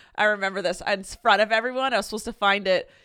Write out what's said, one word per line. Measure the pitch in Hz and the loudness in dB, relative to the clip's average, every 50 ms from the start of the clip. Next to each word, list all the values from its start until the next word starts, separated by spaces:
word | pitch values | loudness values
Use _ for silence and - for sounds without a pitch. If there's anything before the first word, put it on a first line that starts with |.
| - _ _ | -20 _ _
I | - 214 | 0 2
remember | 214 214 202 196 196 190 196 | 2 2 0 -2 -4 -4 -2
this | 185 175 185 - - | -2 -4 -4 -4 -4
in | - 208 190 190 | -4 -4 -4 -4
front | - - - - 233 202 196 | -10 -14 -2 2 4 4 4
of | 220 208 | 4 2
everyone. | 226 220 226 254 254 254 262 269 247 | 2 0 0 -2 -4 -2 -2 0 0
I | 202 | -2
was | - | -2
supposed | - 214 214 - | -4 -6 -8 -8
to | 269 - | -10 -6
find | - 208 196 196 202 196 190 | -2 2 2 2 2 2 2
it | 185 170 - - _ _ _ | 0 0 0 -4 _ _ _